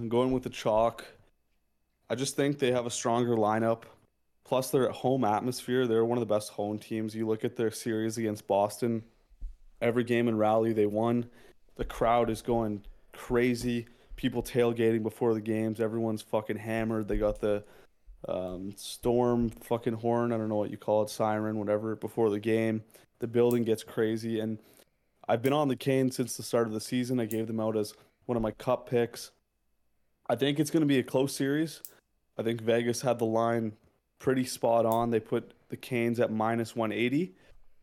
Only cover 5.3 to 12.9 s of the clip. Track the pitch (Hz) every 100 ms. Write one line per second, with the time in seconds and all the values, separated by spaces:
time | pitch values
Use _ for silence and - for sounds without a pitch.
5.3 | 104 120 120 - 127 123 113 113 123 110
6.3 | 104 - - 104 107 - 113 110 110 110
7.3 | 110 120 120 113 - 120 110 110 113 110
8.3 | 104 - 98 104 - 120 113 - _ _
9.3 | - - - - - 117 117 117 120 120
10.3 | 110 107 113 113 110 104 104 117 120 120
11.3 | - - - _ - 120 - 117 120 113
12.3 | 110 - 117 110 104 -